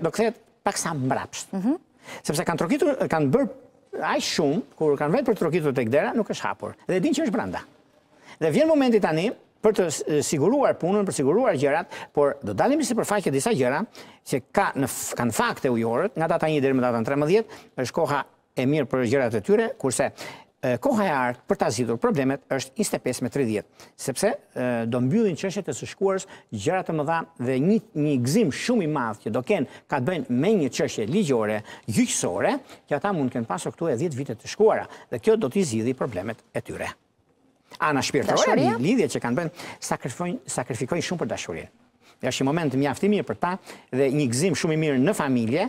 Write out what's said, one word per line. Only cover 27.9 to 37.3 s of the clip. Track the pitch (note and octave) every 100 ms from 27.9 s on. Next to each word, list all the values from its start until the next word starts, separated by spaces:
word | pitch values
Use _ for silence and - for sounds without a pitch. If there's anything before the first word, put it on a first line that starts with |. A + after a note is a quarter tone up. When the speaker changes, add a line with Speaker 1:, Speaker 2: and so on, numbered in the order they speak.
| D#3
Speaker 1:
një | D3+ C3+
gëzim | A#2+ G3 F#3 -
shumë | - A#3+ D#3+
i | C#3+
madh | A#2 G#2
që | A#2+
do | A#2+
kenë | B2 G3+ B2+ - -
ka | C#3+
të | B2+
bëjnë | F3+ B2+ B2
me | E3+ G#3+
një | C3+ -
çështje | D3 - G#2+
ligjore, | F#3 E3 A#2+ G#2+ G#2+ - -
gjyqësore, | - A#2 B3 - A#2+ F2+ D3+ C4 - - -
që | C#3+
ata | G3+
mund | F3+ C3
të | B2
kenë | A2+
pasur | F3+ D#3
këtu | - E3
e | A#2+
dhjetë | E3+ B2+
vite | C#3 A2
të | -
shkuara, | - G#3+ B2+ F#2+ - -
dhe | A#2+
kjo | - A3
do | C3
t'i | G3
zgjidhë | E3+ A2 A2+ B2+
problemet | D#3 A2 G#2 A2 _
e | B2
tyre. | - - - - _ _ _